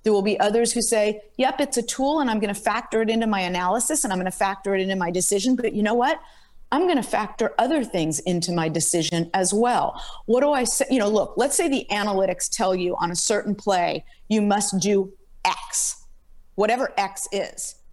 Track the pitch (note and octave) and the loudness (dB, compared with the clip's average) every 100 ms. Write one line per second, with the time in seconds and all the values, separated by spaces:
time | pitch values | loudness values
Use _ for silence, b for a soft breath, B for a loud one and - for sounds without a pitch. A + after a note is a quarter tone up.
0 | A3 G#3 G3 - G#3 A3+ A#3 A#3+ A3+ A3+ | 4 2 2 2 2 2 0 0 0 2
1 | G#3 G#3 - - B3+ B3+ C#4+ B3 A#3 - | 0 -2 -10 -2 -2 0 -2 -2 -4 -2
2 | C4+ D#4 B3+ A3 G3+ G3+ - G#3+ A#3+ A3 | 0 0 0 2 0 0 -2 -2 -2 0
3 | A3 A3+ A3 G3+ F3+ F3+ F3+ A3 - D4+ | 2 0 0 0 0 0 0 0 0 -2
4 | A3 F#3 F#3 - G3 F#3+ G3+ G3 F#3+ F#3+ | -2 -2 -2 0 -2 -2 -2 0 0 -2
5 | F3 F3+ - G3+ A3+ B3+ A3+ G#3 G#3 A#3+ | -2 0 0 0 2 0 0 0 2 2
6 | B3+ D#4 B B B B - C#4 F4+ D4 | 2 0 B B B B -2 0 2 2
7 | - G#3 G#3 - A3 - B3 D#4 A3+ F3+ | 0 -2 -2 -2 0 2 2 0 0 -2
8 | D#3 D3+ F3+ F3 F3 F3 D#3+ D#3+ D#3+ E3+ | 0 -2 -2 -2 0 0 0 0 0 0
9 | D#3 E3+ E3+ F#3+ F#3 G3+ A#3+ G#3+ - - | 0 -2 0 0 2 2 2 2 0 -4
10 | B B - A#3+ D4 C#4+ B3 - - B3+ | B B 0 2 4 2 0 -2 0 2
11 | G3+ G#3+ D3 - C4 D#4+ E4+ C4+ - G#3 | 4 2 0 0 0 2 0 0 -2 -2
12 | G#3 F#3+ F#3+ F3+ - - F#3+ F#3 F3 F3+ | 0 0 0 -2 -4 0 0 0 -2 -2
13 | E3+ F3 - - G#3 G3 - F#3 E3+ D3+ | -2 -2 0 0 0 -2 0 2 0 -2
14 | b b - G#3+ G#3 G3+ G3+ F#3+ F#3+ G3 | b b 0 2 4 2 0 0 2 2
15 | F#3+ - - - - - - - - - | 0 -8 -20 -4 -4 -4 -6 -4 -4 -6
16 | - - - - - - G#3+ B3 B3+ - | -18 -20 -20 -20 -12 0 2 2 0 -2
17 | G3 - - G3+ E3 - - - - | -4 -4 -6 -6 -6 -8 -12 -12 -20